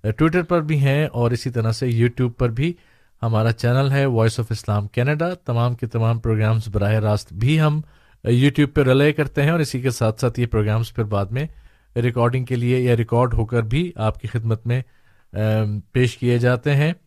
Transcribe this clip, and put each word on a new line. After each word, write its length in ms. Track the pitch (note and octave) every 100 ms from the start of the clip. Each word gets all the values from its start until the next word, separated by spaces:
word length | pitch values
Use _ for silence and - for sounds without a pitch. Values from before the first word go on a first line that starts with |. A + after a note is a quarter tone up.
آ، 40 | G#2+
Twitter 400 | A2 D#3+ F3+ E3
پر 140 | F3
بھی 180 | D3+ D3+
ہیں، 260 | C3+ C#3+ D#3
اور 260 | A#2+ A#2+
اسی 180 | A#2+ B2+
طرح 220 | A#2+ A2+
سے 180 | A2+ B2+
YouTube 460 | A2+ A#2+ A#2+ B2 -
پر 120 | B2
بھی 240 | A#2 D#3+ E3+ _ _ _ _
ہمارا 280 | A2+ A2+ A2+
چینل 400 | A2+ A#2+ B2+ C#3
ہے 140 | C#3 C#3
Voice 380 | A#2 A2+ A#2
of 20 | A2
Islam 320 | A2 - G#2 G#2 -
Canada۔ 340 | C3 D3+ E3+ F#3 -
تمام 300 | A#2 A#2+ A#2+
کے 120 | A#2
تمام 320 | A2+ A2+ A#2
پروگرامز 500 | A2+ G#2+ G#2+ A2 G#2+
براہ 220 | G2+ G2+
راست 400 | A2 G#2+ G#2+ -
بھی 280 | F2+ A#2+ D#3
ہم، 200 | D3+ D3+ - _ _ _
آ، 60 | A2
YouTube 440 | A#2+ C#3+ C3+ C#3+
پہ 80 | -
ریلے 320 | C3 C3+ D3
کرتے 300 | D3+ C#3+ -
ہیں، 60 | C#3+
اور 100 | E3+
اسی 220 | D3 B2+
کے 80 | B2+
ساتھ 300 | A#2 A2 A2+
ساتھ 200 | B2 A#2+
یہ 60 | A#2+
پروگرامز 480 | A2 G#2 A2 A2+
پھر 100 | -
بعد 220 | G#2+ G#2 G2
میں 200 | B2 D#3 - - _ _ B2
ریکارڈنگ 500 | A#2+ A#2+ A#2+ C3 B2
کے 100 | B2+
لیے 240 | A#2+ B2+
یا 160 | B2 A#2
ریکارڈ 380 | A2+ A#2+ B2
ہو 120 | A#2 G#2+
کر 160 | A#2+
بھی 300 | A2 C#3 F3 -
آپ 260 | A2 -
کی 60 | A2+
خدمت 400 | A#2+ A2+ A2 A#2
میں، 140 | B2 - _ _ _ _
آ، 40 | G#2 G#2+ A2 G#2+ G#2 -
پیش 260 | B2+ B2 -
کیے 200 | A#2+ A#2+
جاتے 380 | B2 B2 D3 C#3
ہیں۔ 180 | D3+ F3+